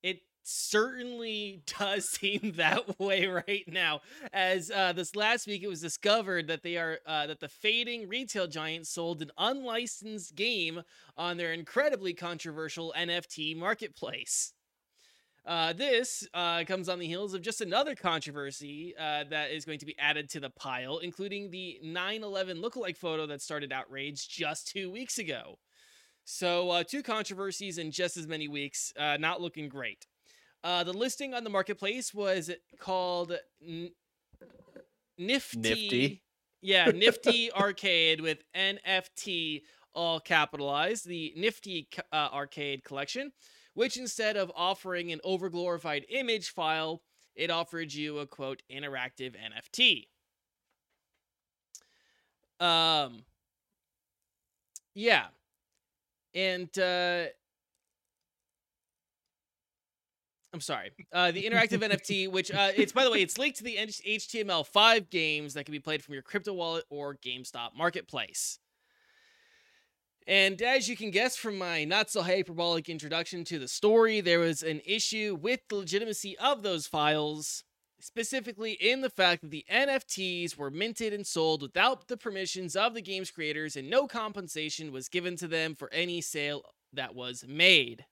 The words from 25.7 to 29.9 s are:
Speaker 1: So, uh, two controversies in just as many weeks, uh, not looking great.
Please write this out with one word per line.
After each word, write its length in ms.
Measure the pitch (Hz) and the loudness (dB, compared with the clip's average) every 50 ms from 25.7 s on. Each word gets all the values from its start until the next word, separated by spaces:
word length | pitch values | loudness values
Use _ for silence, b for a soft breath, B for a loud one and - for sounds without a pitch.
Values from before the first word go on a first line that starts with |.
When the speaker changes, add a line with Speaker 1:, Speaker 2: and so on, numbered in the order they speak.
| b b b b b b b b b b b | b b b b b b b b b b b
Speaker 1:
So, 460 | - - - 185 180 175 175 180 180 | -12 -8 -2 0 2 2 2 2 2
uh, 120 | 175 175 170 | 2 2 0
two 180 | - - 285 | 0 -4 -6
controversies 760 | 269 - 226 214 208 - 196 185 196 196 180 - 202 196 175 170 | -2 -2 -2 -2 -2 -4 -6 -6 -6 -6 -6 -6 -6 -6 -6 -6
in 140 | 165 156 143 | -6 -6 -2
just 240 | - 180 175 - | -2 -2 -2 -2
as 100 | 175 160 | -6 -8
many 220 | 151 160 156 156 147 | -6 -6 -6 -6 -4
weeks, 440 | 147 143 143 139 - - - - - 117 | -4 -4 -6 -4 -4 -6 -6 -6 -4 -2
uh, 200 | 147 151 147 147 | 0 0 2 2
not 200 | 156 160 180 - | 2 0 0 -2
looking 280 | 175 170 165 160 151 143 | -6 -8 -6 -8 -10 -10
great. 400 | 127 139 127 110 | -8 -8 -8 -8